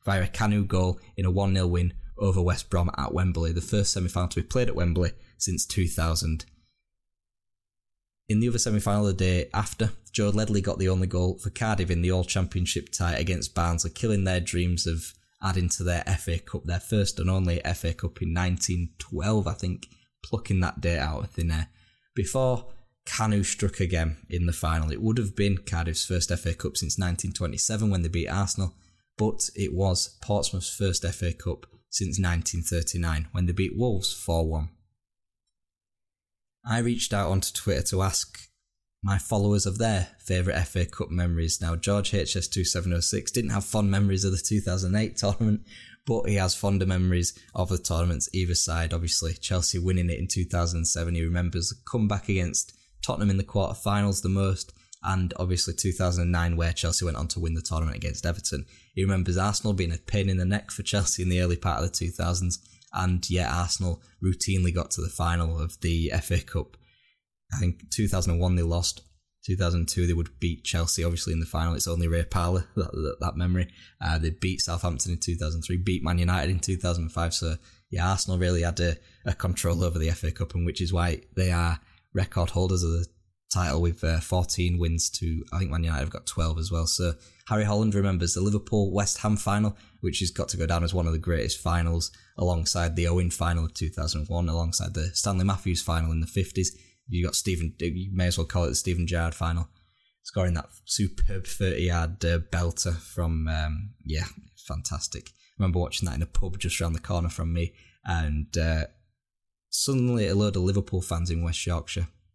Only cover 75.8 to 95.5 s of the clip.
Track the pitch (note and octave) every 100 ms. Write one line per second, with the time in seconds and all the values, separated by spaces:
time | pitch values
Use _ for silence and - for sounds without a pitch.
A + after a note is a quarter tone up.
75.8 | F#2 F#2 - F2 F2 F2+ D#2 F#2+ - F#2
76.8 | F2+ F2 E2 - E2+ - E2+ D#2+ - -
77.8 | _ F#2 F2+ F#2+ - F#2 F2+ F2 E2+ E2+
78.8 | F2 E2 - - - F#2+ F2+ F2+ F2+ E2+
79.8 | F2+ E2 D#2 E2 D#2+ - E2 F2+ E2+ -
80.8 | F2 E2+ F2 E2 - - F#2 F2 E2+ E2
81.8 | _ - _ - F#2 - F2 - F#2 F#2
82.8 | F2 E2 E2+ _ _ _ _ - F2 C#2+
83.8 | E2+ E2+ E2 E2 - F2+ E2+ - F2 F2
84.8 | E2+ E2 - - E2+ D#2+ - F2 F#2 D#2+
85.8 | E2 D#2 C#2 - - - D#2+ D#2+ E2 E2+
86.8 | E2 - F2+ D#2+ - _ - G#2+ G#2 G#2
87.8 | A2 G2+ G2 F#2 F2 F2+ G2 G#2 G2+ G#2+
88.8 | G2 F#2+ G2+ - G#2+ G2+ - G2+ G#2+ -
89.8 | - _ F#2 - F2+ - - F2 E2 E2+
90.8 | E2+ F2+ E2 D#2+ D#2+ E2 A1+ - - E2+
91.8 | E2+ E2+ E2 - - - F2+ E2+ E2 F2
92.8 | E2+ D#2+ E2+ F2 F2+ - E2+ E2+ D#2+ -
93.8 | D#2+ - D#2 D#2 D2+ F2 F2 E2 E2 -
94.8 | F2+ F2+ E2+ - G#2+ F#2+ F#2+